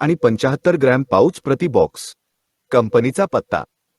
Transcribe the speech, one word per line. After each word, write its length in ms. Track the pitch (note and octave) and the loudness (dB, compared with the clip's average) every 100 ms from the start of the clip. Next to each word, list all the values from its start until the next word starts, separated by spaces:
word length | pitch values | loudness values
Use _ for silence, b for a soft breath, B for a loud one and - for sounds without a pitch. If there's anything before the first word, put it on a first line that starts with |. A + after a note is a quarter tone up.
आणि 140 | D3 E3+ | -2 0
पंच्याहत्तर 600 | A#2+ A2 C3 C#3 F3+ F3 | 0 0 -2 0 0 2
ग्रॅम 280 | C3 C3 | 2 0
पाऊच 380 | C3+ F#2+ C#3+ - | 0 2 2 0
प्रति 260 | C3+ C3+ F3 | -4 -4 0
बॉक्स. 480 | A2 D#2 - - - _ _ _ _ - | 0 0 -2 -18 -20 _ _ _ _ -2
कंपनीचा 540 | B2 A2+ A#2+ B2 D#3+ G3 | 0 2 0 0 -2 -2
पत्ता, 380 | A2+ - E2+ - _ _ | -4 -4 -6 -6 _ _